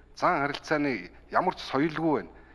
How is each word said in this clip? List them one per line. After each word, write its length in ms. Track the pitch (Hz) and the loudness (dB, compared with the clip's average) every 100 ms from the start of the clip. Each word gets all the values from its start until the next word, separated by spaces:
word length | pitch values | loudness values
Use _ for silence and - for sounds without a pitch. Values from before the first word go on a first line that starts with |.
| - | -20
Зан 320 | - 156 170 143 | -2 0 2 0
харилцааны 640 | 139 - 151 147 113 - - - | -4 -2 0 0 -2 -6 -16 -2
ямар 240 | - 180 - | 0 0 -2
ч 80 | - | -2
соёлгүй 560 | 131 160 151 165 131 | 0 0 0 0 0
байна. 80 | 87 - - | -2 -12 -20